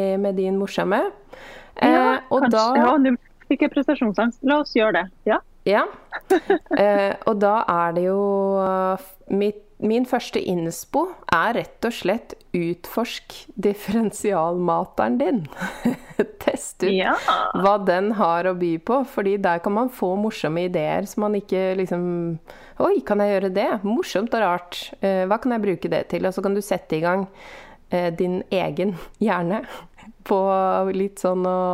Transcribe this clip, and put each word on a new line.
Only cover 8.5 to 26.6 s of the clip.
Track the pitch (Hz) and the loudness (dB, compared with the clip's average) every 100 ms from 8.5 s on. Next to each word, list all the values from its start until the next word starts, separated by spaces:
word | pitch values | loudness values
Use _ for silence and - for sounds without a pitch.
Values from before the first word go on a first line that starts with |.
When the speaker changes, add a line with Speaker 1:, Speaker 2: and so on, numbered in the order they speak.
| 196 | 0
Speaker 1:
eh, | 190 190 190 190 - - - | 0 0 0 -2 -6 -16 -4
mitt, | 196 202 208 - - | 0 0 -4 -12 -4
min | 208 226 254 | 0 0 0
første | 240 - 226 | -2 -2 -4
innspo | - 180 165 170 - 269 359 349 - | -2 -2 -2 -6 -4 -2 -2 -6 0
er | 170 185 | 2 2
rett | 214 156 - 226 | 0 -4 -6 -6
og | |
slett | 233 175 220 - - - | -4 -2 -2 -4 -18 -6
utforsk | 175 170 170 - - 233 - - - - - | -4 -4 -6 -6 -6 -4 -6 -14 -20 -18 -2
differensialmateren | 208 202 - 226 214 - 214 190 165 180 175 165 180 - 220 240 | -2 -2 -2 0 0 -2 -2 0 0 0 0 0 -2 -2 0 2
din. | 302 262 151 - 190 - | 0 0 -4 -10 -10 -4
<laughs> | 240 254 - - 202 - | -4 -4 -6 -4 -4 -2
Test | - - - - | -4 -4 -6 -2
ut | 180 | 0
Speaker 2:
Ja. | 190 185 330 - 196 - | 2 2 0 2 0 0
Speaker 1:
hva | 180 190 202 190 | 2 4 4 4
den | 180 202 | 2 2
har | 214 180 170 180 | 2 2 2 0
å | 180 | 0
by | 175 165 | 0 -2
på, | - 277 254 | 0 0 0
fordi | - 196 202 | -2 0 0
der | 190 170 | 0 0
kan | 185 | 0
man | 202 254 | 0 -2
få | - 185 190 | -2 -2 0
morsomme | 214 - 151 165 180 | -2 -2 -2 -2 -2
ideer | 180 151 160 196 | -2 0 -2 -4
som | - | -2
man | 208 208 | 0 -2
ikke | 196 185 190 190 | -2 -2 0 0
liksom, | 185 175 175 175 170 165 - - - - | -2 -2 -2 -2 -4 -6 -10 -20 -14 -2
«Oi, | 320 381 | 0 0
kan | - 208 | 0 0
jeg | 208 196 | 2 2
gjøre | 190 | 0
det? | 185 262 247 | 0 -2 -2
Morsomt | 196 240 370 - 233 | -2 -2 -2 -2 -2
og | 226 | 0
rart. | 196 175 - - - - | 0 0 -4 -14 -14 -4
Eh, | 196 190 185 | 0 0 2
hva | 220 | 0
kan | 247 | 0
jeg | 233 | 0
bruke | 202 170 170 | 0 0 0
det | 165 - | -2 -2
til?» | 175 185 | -2 -2
Og | |
så | 185 | -2
kan | 196 | -2
du | 202 | -2